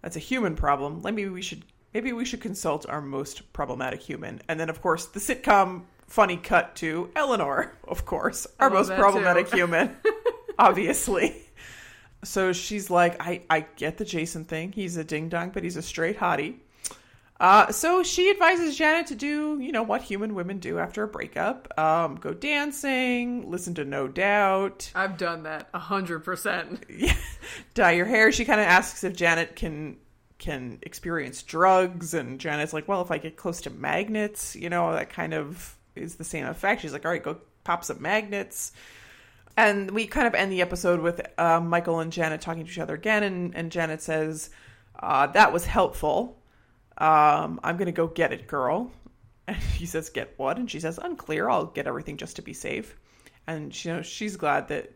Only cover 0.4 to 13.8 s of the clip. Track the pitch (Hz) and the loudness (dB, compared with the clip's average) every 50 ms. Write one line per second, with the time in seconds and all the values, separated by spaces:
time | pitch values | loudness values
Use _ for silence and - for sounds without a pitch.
0.4 | 233 185 156 151 - 143 143 139 135 143 147 165 - 185 214 214 202 196 185 180 | 0 -2 -2 0 0 0 0 0 0 -6 -6 -6 -6 -4 -4 -4 -4 -4 -6 -8
1.4 | 185 - - 156 - _ _ _ _ _ _ 214 214 262 240 233 247 247 - 226 | -10 -10 -12 -12 -16 _ _ _ _ _ _ -6 -4 -4 -4 -4 -4 -6 -6 -8
2.4 | - 226 190 190 - 175 147 156 - - - 151 147 139 139 139 143 147 - - | -8 -8 -8 -4 -2 -2 -2 -2 -4 -6 -8 -8 -6 -6 -6 -6 -6 -8 -10 -16
3.4 | - - _ - 143 - 127 127 131 127 - - - - 143 - - - - - | -18 -16 _ -6 -6 -6 -4 -6 -4 -6 -6 -8 -10 -12 -12 -10 -10 -12 -14 -14
4.4 | - _ 165 156 165 160 160 - - 185 160 170 - - - 202 - - 254 - | -8 _ -6 -4 -4 -6 -6 -4 0 0 0 0 -2 -10 -10 -8 -4 -4 -4 -4
5.4 | - - 208 202 196 185 185 180 175 - _ _ _ - - - 208 190 175 175 | 4 6 6 6 6 4 0 -10 -12 -16 _ _ _ -6 4 4 4 4 4 -4
6.4 | - - - - 254 - - - - 160 156 165 175 180 - 302 302 277 247 214 | -4 2 4 4 4 2 -6 -6 -6 -4 -4 -4 -6 -4 -2 -2 0 2 2 2
7.4 | 165 143 139 131 - - - - - - - - - - - 160 - - - - | 2 0 0 0 -2 -4 -6 -20 -10 -10 -8 -8 -6 -4 -4 -2 -2 -2 -4 -4
8.4 | - - - _ - 269 - 285 285 202 185 190 202 202 196 214 196 185 180 262 | -10 -12 0 _ 4 4 6 4 2 2 4 6 6 6 6 6 4 6 6 4
9.4 | 214 - - 196 175 175 170 165 190 247 - - - 440 440 440 - 466 480 - | 4 4 2 2 2 4 4 2 2 2 -2 -2 -2 -2 -2 0 -2 -4 -4 -4
10.4 | - - 415 - 226 202 175 175 220 - 285 - - - 202 175 - - - - | -12 -14 2 6 6 6 8 6 2 0 0 0 0 0 0 2 2 0 -2 -4
11.4 | - - - - - - - - - - - - - - - - - - - 202 | -20 -20 -20 -20 -20 -20 -20 -20 -20 -20 -20 -20 -20 -20 -20 -16 -14 -6 -2 0
12.4 | 190 185 180 180 - - 208 208 196 196 185 175 175 170 175 - - 175 175 - | 2 2 2 0 -4 -6 -6 -6 -4 2 4 4 4 4 4 -2 -6 -6 -6 -8
13.4 | - - 165 160 156 - - - | 0 0 0 0 0 -4 -10 -6